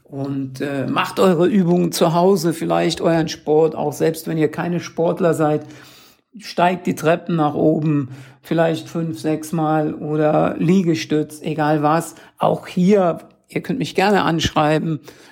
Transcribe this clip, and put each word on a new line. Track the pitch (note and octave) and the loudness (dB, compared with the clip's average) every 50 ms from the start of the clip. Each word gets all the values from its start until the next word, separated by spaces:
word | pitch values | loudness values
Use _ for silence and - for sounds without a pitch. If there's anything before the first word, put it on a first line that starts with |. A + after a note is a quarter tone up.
| _ | _
und, | - C#3+ C3+ C3+ C#3 C#3 C3+ C3+ C3 C3 C3+ | -14 -10 -8 -6 -6 -6 -6 -6 -8 -8 -8
äh, | C#3+ C#3+ C#3 C3+ C3 | -8 -6 -4 -6 -4
macht | C3 C3+ F3+ F#3 - - - | -4 -2 -4 -4 -4 0 2
eure | G3 F#3+ F3+ D#3 F3+ | 4 4 4 4 2
Übungen | F3+ G#3 G3 F3+ E3+ F3 F3+ F3 E3 | 4 4 4 4 4 2 2 2 0
zu | - - F3+ E3+ D#3+ | 0 2 2 2 4
Hause, | F3 F3 F#3+ G3+ F#3 D3+ E3+ D3+ | 4 4 4 4 4 2 -2 -2
vielleicht | - E3+ E3+ E3 E3+ E3+ E3+ E3 - | -2 -2 0 0 0 0 0 -2 0
euren | - F3 E3 E3 D#3 D#3+ | 0 0 2 2 0 -2
Sport, | - - - D3 D3+ D3+ D#3+ D#3 - | -6 -8 -2 2 4 4 4 2 0
auch | - D3 D3 C3+ | -2 -6 -4 -2
selbst | - D#3+ D#3+ D#3+ D#3+ - | 0 -2 -2 -2 -2 -6
wenn | E3+ D#3+ | -6 -2
ihr | D#3+ D#3 D3 | 0 0 0
keine | - E3 D#3+ F3 F3 E3 | 0 -2 -4 -4 -4 -4
Sportler | - - - - E3 F3+ F3 - F#3 E3 D3+ | -6 -6 -4 -2 0 0 0 2 2 2 2
seid, | C#3 D#3 D3+ D3+ D3+ - - - - - - - - - - _ _ _ _ - | 2 2 2 0 0 -4 -8 -20 -20 -20 -20 -20 -20 -20 -20 _ _ _ _ -20
steigt | G#3 - - - - F3 F3+ F#3+ F3 - | -18 -16 -8 -2 0 2 2 2 0 -2
die | G3 - | -4 -4
Treppen | - - D3+ E3+ E3+ - - E3+ | 0 2 2 2 0 0 -2 -2
nach | D#3+ D3+ D3 D3 | 0 0 0 0
oben, | - - D#3 D#3 D#3+ D3+ D#3+ D3 C#3+ C3+ - - - - - - _ - | 2 2 2 2 2 0 0 0 0 -2 -6 -12 -18 -20 -20 -20 _ -8
vielleicht | - D#3 E3 E3 E3 D#3+ D#3+ - - | -4 0 2 2 2 0 -2 -6 -8
fünf, | - E3+ E3 D#3+ D#3+ - | -8 -6 -6 -6 -8 -6
sechs | - D#3 D#3 D3+ - - | -4 -4 -4 -4 -4 -6
Mal | - E3 D#3 D3+ D#3 D#3 D3+ D3+ - | -4 -2 0 0 0 0 0 -2 -4
oder | - - D3+ D3+ D3+ D3+ D3+ D#3 D#3 D#3+ - - - | -6 -6 -4 0 0 2 2 2 2 0 0 -2 0
Liegestütz, | F3 D#3 F#3 G3 F3+ E3+ D#3 - - - D3+ D3+ D3+ D3+ - - | 2 2 4 4 4 2 0 -2 -2 -2 -2 -2 -2 -4 -8 -10
egal | - D#3+ D3+ D#3 D3+ D3 D#3 D3+ | -8 -6 -4 -2 0 0 0 2
was. | D3 D3 D#3 E3+ E3 - - - - - _ | 2 2 2 0 -2 -4 -14 -20 -20 -16 _
Auch | - - - - - - | -2 0 0 0 -2 -6
hier, | - - F3+ F3+ F#3+ G#3 G3 F#3 E3+ D#3+ - - - _ _ _ - | -6 -2 2 4 4 6 4 4 2 0 -4 -10 -20 _ _ _ -8
ihr | - D3+ | -8 -8
könnt | - - E3+ - | -6 -4 -4 -4
mich | D3+ - - | -4 -4 -2
gerne | F#3+ F#3 G#3 G#3 F#3 | 0 2 2 4 2
anschreiben | - - E3 D#3+ D3+ - - D3+ D3+ D3+ D#3 D3+ - E3 D#3+ C#3 - - - - - - | 2 2 0 -2 -2 -2 0 2 2 2 2 0 0 -2 -4 -4 -8 -14 -20 -20 -20 -20